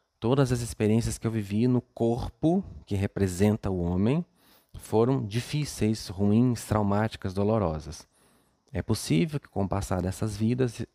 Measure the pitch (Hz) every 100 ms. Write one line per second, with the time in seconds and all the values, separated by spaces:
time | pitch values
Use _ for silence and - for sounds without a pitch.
0 | _ _ 113 139 127 123 120 - 107 110
1 | 113 107 113 110 98 104 123 123 - -
2 | 117 117 - - 156 185 - - - 101
3 | 98 - 98 87 104 107 101 92 85 90
4 | 107 151 175 _ _ _ _ - - 110
5 | 120 135 107 113 - 151 147 - 107 110
6 | - 92 101 107 127 113 - 107 101 101
7 | 110 - 98 92 101 113 90 78 76 71
8 | - _ _ _ _ _ _ 87 - 113
9 | - 156 165 147 - 101 98 98 - 92
10 | 90 - 110 104 110 123 127 - 113